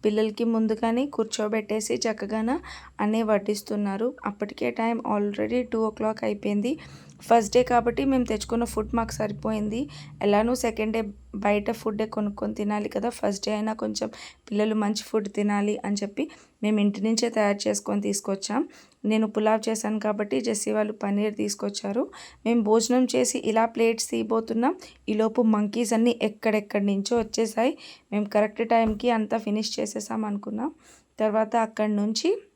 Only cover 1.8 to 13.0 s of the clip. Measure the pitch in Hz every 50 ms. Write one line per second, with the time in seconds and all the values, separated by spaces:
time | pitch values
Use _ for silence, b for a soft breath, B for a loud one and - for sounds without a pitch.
1.8 | 208 - 233 233 - 226 214 214 208 196 220 220 220 226 269 359 B B B B
2.8 | B B B - 208 208 214 226 226 220 214 202 202 208 214 208 - - 214 208
3.8 | 208 202 196 196 220 254 - - - 208 202 - 214 208 - - 220 247 240 -
4.8 | 226 233 233 226 - - 208 208 208 208 202 202 214 214 233 247 247 247 - 220
5.8 | 220 220 214 - 220 220 220 - 233 214 208 202 - 208 208 208 202 240 320 311
6.8 | B B B B B B B - - - 226 233 214 202 - 247 247 247 247 240
7.8 | 233 240 233 262 277 269 269 254 247 220 220 208 - - 226 240 240 233 - 220
8.8 | 214 - - 233 226 226 - - 220 208 202 - - 220 220 214 208 208 208 240
9.8 | 294 294 B B B B B - 196 208 202 208 220 233 254 254 - 233 220 220
10.8 | 214 220 214 226 220 202 202 - - - - 202 202 208 202 208 208 - 226 220
11.8 | - 226 214 214 220 220 - 220 208 208 202 - 214 208 214 - 208 208 208 208
12.8 | 208 - - 202